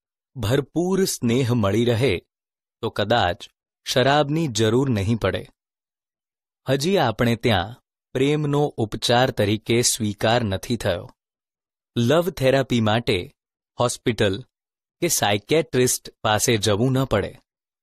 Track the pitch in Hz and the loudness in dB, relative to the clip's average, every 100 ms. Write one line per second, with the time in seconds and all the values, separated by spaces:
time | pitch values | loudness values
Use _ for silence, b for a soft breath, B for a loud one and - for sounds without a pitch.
0 | _ _ _ 135 104 135 135 151 175 190 | _ _ _ -8 -2 -2 -2 -4 0 0
1 | 190 - 117 120 120 123 101 107 120 113 | -2 -2 0 0 2 2 2 2 2 2
2 | 131 87 - _ _ _ _ - 113 - | 0 -2 -6 _ _ _ _ -8 -8 -4
3 | 104 120 90 87 - _ _ _ - - | 0 2 2 -2 -10 _ _ _ -4 0
4 | 123 147 143 156 160 110 110 120 139 107 | 2 2 0 -2 -2 0 0 2 0 0
5 | 98 117 95 95 - _ _ _ _ _ | 0 0 -2 -4 -8 _ _ _ _ _
6 | _ _ _ _ _ _ - 139 156 196 | _ _ _ _ _ _ -4 -2 0 2
7 | 131 110 120 117 123 98 95 117 _ _ | 0 0 0 0 0 0 -2 -10 _ _
8 | _ 127 139 151 151 143 147 - 107 110 | _ -2 0 0 0 0 -2 -2 -6 -4
9 | - 120 127 - 101 107 - 117 120 - | 0 2 2 0 0 0 0 0 2 -2
10 | 107 101 113 120 110 95 - 117 104 90 | -4 -2 0 0 -2 -6 -6 -4 -4 -4
11 | - - _ _ _ _ _ _ _ 120 | -8 -20 _ _ _ _ _ _ _ -2
12 | 120 156 175 - 131 135 131 120 107 110 | 2 2 0 0 2 2 2 0 2 0
13 | - 98 92 _ _ _ _ - 123 - | 0 -4 -4 _ _ _ _ -4 -2 -2
14 | - 110 104 98 - _ _ _ _ - | -4 0 0 -2 -8 _ _ _ _ -6
15 | 170 - 107 104 - 151 156 127 127 - | -4 0 0 0 0 -2 0 0 0 0
16 | - _ 110 107 - 113 107 101 131 131 | -8 _ -2 0 2 0 2 0 2 0
17 | 135 104 82 - _ _ _ _ | 0 -2 -2 -10 _ _ _ _